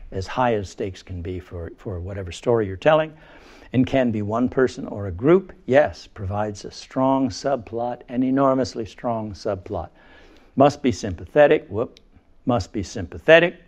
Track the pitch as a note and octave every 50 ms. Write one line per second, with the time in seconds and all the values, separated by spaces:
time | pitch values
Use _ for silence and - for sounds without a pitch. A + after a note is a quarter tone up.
0 | - - - G2 F2+ - - B2+ B2+ A#2+ A2+ G#2 F#2+ - - - A2+ F#2+ F2+ -
1 | - - F#2 F2 E2+ F#2+ F#2 F2+ - - F#2+ F2 E2+ - - - - A2+ F#2 F2
2 | F2 F#2+ G2+ G2+ F#2 E2+ - - - B2+ A#2 A2+ G#2+ F#2+ F#2+ F#2 - C#3+ B2+ -
3 | D#3 D#3 D3+ - - - - - - - - - - - - B2+ B2+ - C3+ C3+
4 | B2 A#2+ G#2+ G#2+ G2+ G2+ A2 A#2+ B2+ A#2+ - C3 C3 B2 - C#3+ A#2+ - A#2+ G#2
5 | G2+ G2 F2 F2 B2 D3+ F3 G3 F#3+ - - - - A#2 B2 C#3+ D3 F#2 - -
6 | - - _ - G2 F2+ G#2 G#2 G#2+ G#2+ G2+ - - - - - - - - C3+
7 | C3 C3+ C3+ C3+ C3+ B2 C3 - - C#3 C#3+ A#2+ G#2 - A2+ A#2 A#2+ B2 B2 -
8 | - - A#2+ B2 C3 B2+ C3 C#3 C#3 C3+ C3 C3+ B2 - - A#2+ A2 - - -
9 | - B2 A2+ A2 A2 G#2+ F#2 - - A2 G2+ F#2+ - - G2+ E2+ D#2+ - - -
10 | - - - - - - - - - _ _ C3 C#3 C#3+ - - - B2+ - -
11 | - G2+ F2 - F#2 - - D3+ D3 D3 D#3 D#3+ - - F#2+ G#2+ C3 - - -
12 | _ _ _ - _ _ _ _ _ C3 A#2+ A2 F#2 - - A2 F#2 - - A2
13 | E2+ - - E2+ - D#3 D#3+ E3+ E3+ F#3 - - -